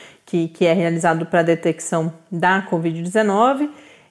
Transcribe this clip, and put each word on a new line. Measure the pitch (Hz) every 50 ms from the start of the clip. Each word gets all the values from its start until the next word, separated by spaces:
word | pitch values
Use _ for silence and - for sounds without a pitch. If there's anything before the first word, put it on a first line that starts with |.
| - - - _ _
que, | - - 170 165
que | 165 165 - 185
é | 170 165
realizado | 196 214 170 170 165 170 170 165 165 165
para | 160 - 175
a | 165
detecção | 160 165 160 - 170 160 - - - 185 165 160 170 160 - _ -
da | 190 170 180 180 190 196
covid | 196 - 185 165 165 170 160 165
dezenove, | 170 180 180 220 220 208 196 202 233 262 277 262 294 294 - - - - - - _ _